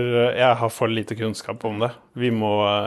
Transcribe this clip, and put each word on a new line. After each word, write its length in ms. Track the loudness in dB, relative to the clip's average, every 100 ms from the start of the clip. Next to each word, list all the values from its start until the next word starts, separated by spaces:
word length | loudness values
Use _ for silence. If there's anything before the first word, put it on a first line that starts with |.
| 2 2 2 4
jeg 200 | 4 4
har 140 | 0
for 220 | 0 -2
lite 240 | -2 -4 -4
kunnskap 480 | -6 -6 -10 -6
om 140 | -6 -2
det. 100 | -4 -4 _
Vi 140 | -4 -2
må, 200 | 0 0 2 2 0